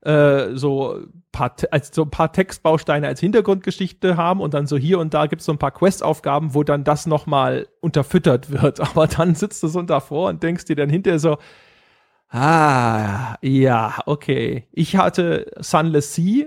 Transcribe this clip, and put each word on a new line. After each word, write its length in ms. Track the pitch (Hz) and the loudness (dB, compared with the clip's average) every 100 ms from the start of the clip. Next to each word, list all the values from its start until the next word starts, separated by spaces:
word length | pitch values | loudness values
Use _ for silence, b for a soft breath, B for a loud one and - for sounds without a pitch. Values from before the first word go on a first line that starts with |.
äh, 540 | - 151 147 139 107 127 | 0 4 4 2 0 -2
so 440 | 143 135 127 50 - - _ | -2 -2 -4 -8 -14 -20 _
paar 240 | - 127 - | -6 -6 -4
Te-, 160 | 175 | -2
als 240 | 151 - - | -2 -2 -4
so 80 | |
ein 60 | 151 | -4
paar 200 | - 160 | -2 -2
Textbausteine 760 | - 185 - 160 156 - 147 143 | 0 -2 0 0 2 0 -2 -2
als 140 | 135 | -2
Hintergrundgeschichte 960 | 180 226 202 190 - - 185 - 190 175 | 2 2 2 0 -2 -6 -6 -2 0 2
haben 240 | 170 190 | 0 0
und 120 | 185 | -2
dann 140 | 143 143 | -2 -2
so 80 | 143 | -2
hier 220 | 143 185 | 2 0
und 140 | 160 | 0
da 120 | 151 151 | 0 -2
gibt's 180 | 156 - | -4 -4
so 60 | |
ein 40 | 151 | -2
paar 140 | 139 | -2
Questaufgaben, 800 | - 185 - 156 151 - 143 156 | 0 0 2 -2 -2 -2 -2 0
wo 100 | 139 | -2
dann 200 | 147 147 | 0 0
das 240 | 139 147 165 | 0 0 0
nochmal 600 | 151 - 143 131 131 - - | -2 0 0 0 -2 -6 -8
unterfüttert 720 | 170 151 135 180 156 127 - | -2 -2 0 2 2 0 -2
wird. 280 | 135 139 - | 0 0 0
<laughs> 20 | |
Aber 260 | 151 165 156 | -2 2 2
dann 260 | - 175 | 2 0
sitzt 300 | 156 208 - | 0 -2 -4
du 40 | 160 | -4
so 120 | 180 | -4
davor 460 | 170 143 - 147 190 | -2 -2 -2 -4 -4
und 140 | 165 | -2
denkst 220 | 165 175 - | -4 -4 -4
dir 100 | 147 | -2
dann 140 | 143 | 0
hinterher 300 | 165 190 165 | 0 2 2
so, 180 | 156 147 b b b b b b b b b | 2 0 b b b b b b b b b
„Ah, 1080 | 120 143 165 151 131 117 110 104 101 117 107 | 0 4 4 4 4 2 0 -2 -4 -6 -6
ja, 580 | 135 135 131 117 110 - - | 0 4 4 2 0 -6 -6
okay. 640 | 147 - 131 117 127 - | -4 -2 -2 -2 -6 -8
Ich 260 | - 160 190 | -4 0 2
hatte 540 | 185 - 170 160 - - | 2 0 -2 -2 -6 -14
Sunless 560 | - 165 165 151 147 - | -2 0 2 0 -2 -2
Sea 300 | 175 247 | 0 0